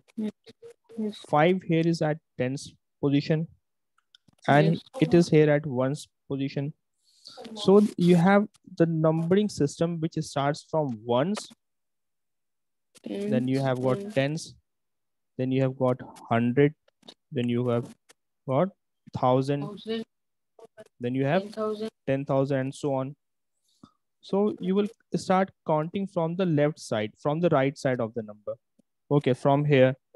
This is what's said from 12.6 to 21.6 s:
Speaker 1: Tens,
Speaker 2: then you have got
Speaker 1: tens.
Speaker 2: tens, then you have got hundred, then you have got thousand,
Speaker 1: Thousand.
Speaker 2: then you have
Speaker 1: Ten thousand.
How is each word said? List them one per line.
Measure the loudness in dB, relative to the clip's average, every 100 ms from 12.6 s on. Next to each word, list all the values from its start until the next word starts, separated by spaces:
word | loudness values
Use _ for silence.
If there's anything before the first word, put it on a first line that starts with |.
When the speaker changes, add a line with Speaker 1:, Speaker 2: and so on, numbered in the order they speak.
| _ _ _ -18 -10
Speaker 1:
Tens, | -8 -2
Speaker 2:
then | -2 0
you | -2
have | -2 -2
got | -2 -2
Speaker 1:
tens. | -4 -4
Speaker 2:
tens, | -2 -4 -10 -20 _ _ _ _ _ _ _ -8
then | -4
you | 0
have | -2 -2
got | -2 -2 -8 -16 -2
hundred, | 0 0 2 2 2 _ _ -20 -20 _
then | -4 -2
you | -2 0
have | -2 -4 -12 _ _ _ _ -4
got | 0 -2 -4 _ _ -16 -2
thousand, | 2 2 2 -4
Speaker 1:
Thousand. | -6 -12 -10 -8 -8 _ _ _ _ _ -20 _ -20 -10
Speaker 2:
then | -6 -2
you | 0
have | 0
Speaker 1:
Ten | -4
thousand. | -8